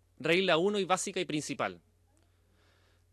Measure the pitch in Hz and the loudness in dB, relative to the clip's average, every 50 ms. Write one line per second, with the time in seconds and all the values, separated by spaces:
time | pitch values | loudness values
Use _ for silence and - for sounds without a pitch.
0 | _ _ _ - - 156 170 180 196 185 165 156 175 202 208 208 190 160 185 180 | _ _ _ -4 0 2 2 2 4 4 4 4 4 2 0 0 0 0 0 0
1 | - 214 185 190 175 - 151 156 135 - 135 110 123 101 90 87 _ _ _ _ | 0 -2 -6 -6 -4 -4 -4 -4 -4 -4 -4 -4 -4 -4 -6 -8 _ _ _ _
2 | _ _ _ _ _ _ _ _ _ _ _ _ _ _ _ _ _ _ _ _ | _ _ _ _ _ _ _ _ _ _ _ _ _ _ _ _ _ _ _ _
3 | _ _ | _ _